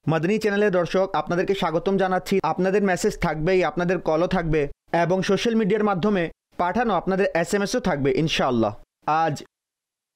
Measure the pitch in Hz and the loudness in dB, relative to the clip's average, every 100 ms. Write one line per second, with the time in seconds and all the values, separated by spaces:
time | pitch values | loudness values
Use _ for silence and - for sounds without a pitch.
0 | - 160 170 214 214 202 208 185 170 185 | -2 -2 0 0 0 2 2 2 2 0
1 | 190 151 - 175 190 196 175 160 196 196 | 0 -2 -2 -2 0 -2 -2 -2 0 0
2 | 185 185 180 196 160 165 190 202 202 175 | 0 0 0 0 0 0 0 2 0 0
3 | 214 - 170 156 160 185 160 165 175 180 | -2 -2 -4 -2 0 2 2 0 -2 -2
4 | - 156 180 185 165 156 139 - _ 170 | 0 0 0 0 0 0 -2 -6 _ 0
5 | 170 190 180 190 - 226 202 220 208 190 | 2 0 0 0 0 0 2 2 0 0
6 | 208 196 165 - _ - 175 185 247 180 | 0 0 -2 -8 _ -4 -2 0 0 0
7 | - 190 196 165 170 202 196 - 190 143 | 0 0 0 0 0 -2 0 -2 -2 0
8 | 135 - 156 - 156 120 110 104 - _ | 0 0 0 0 0 2 0 -2 -14 _
9 | - 156 160 143 - _ _ _ _ _ | -2 0 0 -2 -10 _ _ _ _ _
10 | _ | _